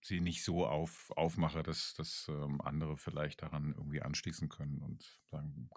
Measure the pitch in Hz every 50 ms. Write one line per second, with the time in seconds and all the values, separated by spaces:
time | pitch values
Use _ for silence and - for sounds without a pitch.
0 | - - 101 87 87 87 82 - - - 85 87 87 - 69 78 82 82 - -
1 | - - - - 80 82 - 90 82 78 76 82 78 82 82 - - - - -
2 | 80 - - - - - 76 73 73 71 71 71 - 73 73 76 78 78 76 73
3 | - - 71 73 76 73 - - - 78 - 76 73 76 - - 73 73 73 73
4 | - 69 71 - - - - - - 76 - - 73 73 71 69 69 - - -
5 | - - - - _ _ - 76 73 76 71 67 60 62 -